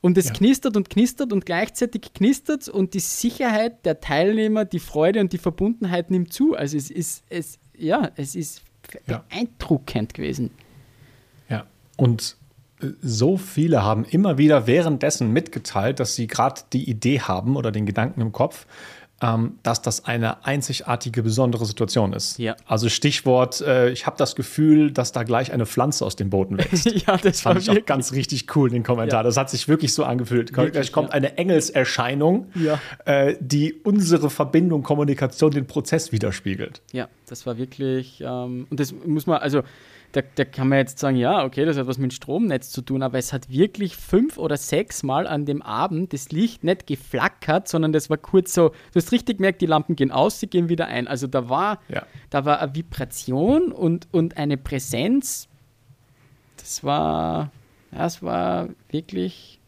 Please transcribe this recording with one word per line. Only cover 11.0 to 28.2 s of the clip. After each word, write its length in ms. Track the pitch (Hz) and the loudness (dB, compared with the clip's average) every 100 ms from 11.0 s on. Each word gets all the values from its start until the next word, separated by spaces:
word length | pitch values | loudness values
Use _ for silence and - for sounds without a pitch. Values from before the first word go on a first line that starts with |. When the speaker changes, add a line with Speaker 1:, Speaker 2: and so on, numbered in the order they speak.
| - _ _ _ _ | -20 _ _ _ _
Speaker 2:
Ja. 160 | 110 - _ _ - | -8 -8 _ _ 0
Und, 400 | 123 113 - - - _ _ _ | 2 2 -4 -12 -20 _ _ _
äh, 60 | 135 - | -10 -8
so 360 | 131 110 131 185 | -6 0 2 2
viele 460 | - - 165 139 | -2 -2 2 4
haben 220 | 101 110 113 | 4 0 0
immer 320 | 165 202 139 | 2 2 4
wieder 300 | 151 147 113 | 6 6 4
währenddessen 680 | 147 165 139 143 - 117 | 2 2 0 0 0 0
mitgeteilt, 680 | 127 - - - - 107 135 | 0 -2 -12 -6 -2 -2 -2
dass 140 | 117 - | -4 -4
sie 120 | 113 | -4
grad 440 | - 120 - - | 0 0 -2 -6
die 140 | - 143 | -4 -2
Idee 320 | 107 123 139 | -2 0 0
haben 340 | - 92 110 139 | 0 -2 0 -2
oder 160 | 117 | -2
den 140 | 107 104 | -2 -2
Gedanken 340 | 101 127 180 | 0 -2 -2
im 100 | 113 | -4
Kopf, 360 | - 143 - - - - - - _ | 0 -2 -2 -20 -20 -20 -20 -20 _
ähm, 380 | 120 113 113 - | 0 0 -2 -4
dass 180 | - 117 | -4 -2
das 240 | - - - | -4 -6 -4
eine 400 | 120 113 - - | -2 -2 -4 -4
einzigartige, 800 | 139 135 131 - 120 123 113 | -4 -4 -8 -4 -4 -2 -2
besondere 420 | 110 107 127 117 113 | 0 2 2 0 -4
Situation 480 | - 110 120 101 | -2 0 2 0
ist. 240 | 95 - - | -2 -6 -6
Speaker 1:
Ja. 180 | 113 - - | -6 -6 -2
Speaker 2:
Also 200 | 110 113 | 0 0
Stichwort, 760 | - 151 - 135 127 127 - | 2 0 0 4 4 4 0
äh, 280 | 147 127 123 | 2 4 4
„Ich 160 | 127 - | 2 -6
hab 100 | - | 0
das 180 | 131 - | -2 -2
Gefühl, 560 | 123 - 156 151 151 | -6 2 6 8 6
dass 200 | 131 123 | 2 -2
da 120 | 127 | -4
gleich 280 | 113 117 131 | 0 0 0
eine 140 | 123 107 | -2 -2
Pflanze 400 | - 135 - 101 | 0 0 0 -4
aus 100 | - | -4
dem 140 | 98 | 0
Boden 300 | 98 95 98 | 0 0 0
wächst.“ 260 | - 175 226 | 0 2 2
Speaker 1:
<laughs> 220 | 208 - | 0 2
Ja, 100 | 185 | 4
das 240 | 196 - | 2 2
Speaker 2:
Fand 140 | 202 180 | 2 2
Speaker 1:
war 60 | |
Speaker 2:
ich 40 | 196 | 4
auch 60 | |
Speaker 1:
wirklich 140 | 208 - | 2 4
Speaker 2:
ganz 240 | 139 123 | 0 0
richtig 440 | 131 | -2